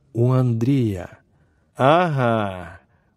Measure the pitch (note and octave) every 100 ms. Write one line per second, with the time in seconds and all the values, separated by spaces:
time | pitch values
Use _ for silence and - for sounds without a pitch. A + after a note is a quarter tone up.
0 | _ A2+ A#2+ B2+ B2+ A2+ A#2+ C#3 A2+ F#2
1 | F2 - _ _ _ _ _ - C3 E3
2 | F3+ C#3 A#2+ A2+ G2+ F#2 E2+ F2 _ _
3 | _